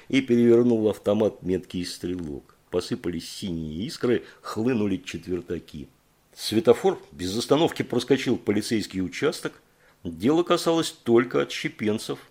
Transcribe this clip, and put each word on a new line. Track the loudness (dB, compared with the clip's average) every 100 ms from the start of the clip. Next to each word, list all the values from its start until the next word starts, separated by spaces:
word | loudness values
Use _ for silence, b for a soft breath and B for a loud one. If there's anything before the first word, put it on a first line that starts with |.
| B
и | 0
перевернул | 4 4 8 8 6 4 2
автомат | 0 0 2 2 0
меткий | -2 -4 -4 -8 -8
стрелок. | -8 -8 -6 -8 -10 -14 _ _
Посыпались | -4 -4 -6 -4 -6 -8
синие | -10 -8 -6 -6 -6 -8
искры, | -4 0 0 B B
хлынули | -10 -4 -2 0 0 -2
четвертаки. | -6 -12 -6 -8 -6 -10 -10 -16 -16 _ _ _ _
Светофор | -12 -2 2 4 4 2 -2 -8
без | -10 -6 -4
остановки | 0 2 2 0
проскочил | -4 -4 2 0 2 -2
полицейский | 0 -2 0 -2 -2 -4
участок. | -6 -2 -4 -4 -10 -12 _ b b b
Дело | -12 -2 2 2
касалось | 2 0 2 0 -2
только | -4 4 4 4 0
отщепенцев, | -2 -6 -8 -4 -2 -2 -4 -10 -12